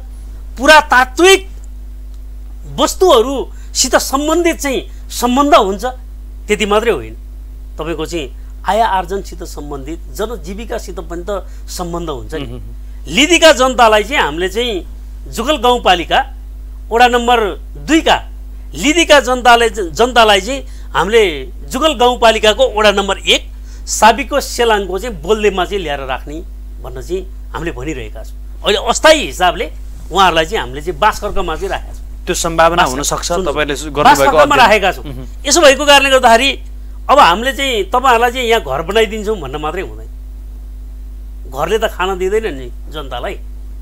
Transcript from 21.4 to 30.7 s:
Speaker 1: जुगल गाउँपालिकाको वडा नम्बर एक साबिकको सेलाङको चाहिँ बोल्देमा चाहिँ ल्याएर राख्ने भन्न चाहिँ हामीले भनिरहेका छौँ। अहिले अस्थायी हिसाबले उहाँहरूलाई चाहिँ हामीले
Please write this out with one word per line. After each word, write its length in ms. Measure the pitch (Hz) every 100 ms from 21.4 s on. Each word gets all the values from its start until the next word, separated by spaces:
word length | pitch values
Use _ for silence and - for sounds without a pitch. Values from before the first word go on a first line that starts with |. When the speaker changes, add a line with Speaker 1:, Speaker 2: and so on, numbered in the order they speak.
| 131 - 139
Speaker 1:
जुगल 240 | 247 311
गाउँपालिकाको 760 | 247 247 247 233 214 214 214 254
वडा 220 | 214 214
नम्बर 260 | 196 196 190
एक 320 | 156 262 - - - - -
साबिकको 520 | - 214 233 269 285
सेलाङको 600 | - - 233 208 196 185
चाहिँ 220 | 247 180
बोल्देमा 440 | 170 214 208 190 175
चाहिँ 180 | 202
ल्याएर 160 | 156 143
राख्ने 360 | 131 127 139 156 - - - -
भन्न 180 | 127 127
चाहिँ 260 | 123 185 180 - -
हामीले 180 | 120 165
भनिरहेका 520 | 123 147 135 107 110
छौँ। 380 | 107 - - -
अहिले 180 | 170 202 233
अस्थायी 400 | - 311 311 165
हिसाबले 460 | 127 180 170 302 - - - -
उहाँहरूलाई 340 | 175 185 160 160
चाहिँ 160 | 208
हामीले 200 | 123